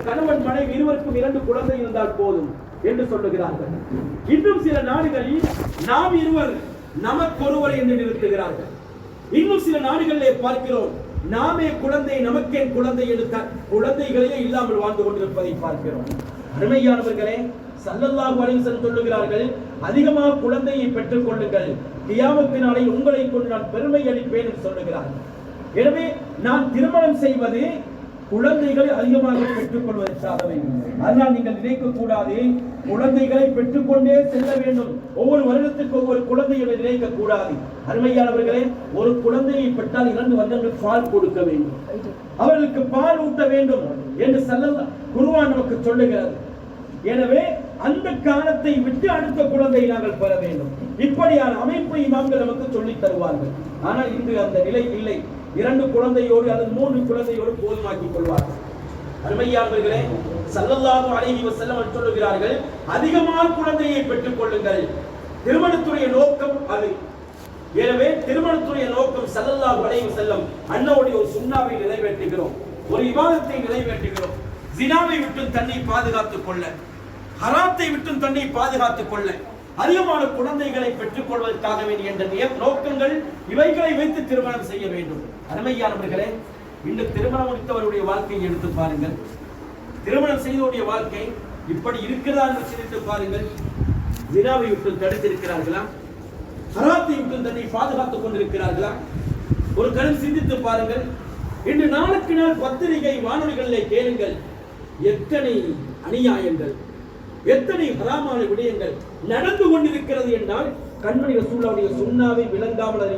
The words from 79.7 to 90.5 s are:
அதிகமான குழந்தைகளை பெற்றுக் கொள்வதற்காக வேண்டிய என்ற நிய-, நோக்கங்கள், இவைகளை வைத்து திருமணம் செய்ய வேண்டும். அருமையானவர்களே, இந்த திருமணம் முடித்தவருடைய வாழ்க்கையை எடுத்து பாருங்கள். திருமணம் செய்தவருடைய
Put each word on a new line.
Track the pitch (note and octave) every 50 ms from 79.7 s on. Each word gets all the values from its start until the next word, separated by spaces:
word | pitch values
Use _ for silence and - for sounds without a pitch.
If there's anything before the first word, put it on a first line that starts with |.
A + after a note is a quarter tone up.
| - -
அதிகமான | A3 D#4 F4+ F#4 F4+ F4 D#4 D4+ C4+ B3 B3+
குழந்தைகளை | A#3+ B3 D4 D4+ C#4+ C#4+ C#4 B3 C4 B3 A#3+ - -
பெற்றுக் | G#3 A3 - C4 - -
கொள்வதற்காக | A#3+ A#3 A3+ A3+ G3 F3 A3 G#3+ G#3+ G#3+ G#3
வேண்டிய | G#3 G#3 G3 G3 G3
என்ற | G3 F#3 F#3+ F#3
நிய-, | F#3+ G3+ B3+ C4 - - A#3
நோக்கங்கள், | C4+ C#4 - C#4 C#4+ C#4 C4+ C#4 C#4+ D#4 D#4 - - - - - F3+ A#3+
இவைகளை | C#4 D#4 E4+ D#4+ E4+ D#4+ D#4+ C#4+ C#4
வைத்து | D#4 D#4 - - C4 -
திருமணம் | B3+ B3+ B3 B3 A#3+ A#3 G3 F#3+
செய்ய | G3 G3 G3 F3+ F3
வேண்டும். | F3 E3 D#3 D3+ D3+ - - - - - -
அருமையானவர்களே, | D#3+ G#3 A#3+ C4 B3 A#3 A3 G#3+ G3+ F#3+ F#3+ - F#3 F#3+ G#3+ A3+ A3+ A3+ - - - - - - - - - -
இந்த | - A3 - - -
திருமணம் | - B3 B3+ B3+ C4 B3+ B3+
முடித்தவருடைய | B3 - - - A#3+ A3 G#3+ G#3 G3+ G3+ F#3+ F#3+
வாழ்க்கையை | G3 G3+ G3+ G3+ G3+ F#3+ F3+
எடுத்து | F3 E3+ - F3 E3 D3+ E3
பாருங்கள். | D#3+ D#3+ D3+ C#3+ D3 C#3+ C#3 - - - - - - - - - - - - - - - - - -
திருமணம் | G3+ B3+ C#4+ C#4+ D4 C#4+ - -
செய்தவருடைய | C4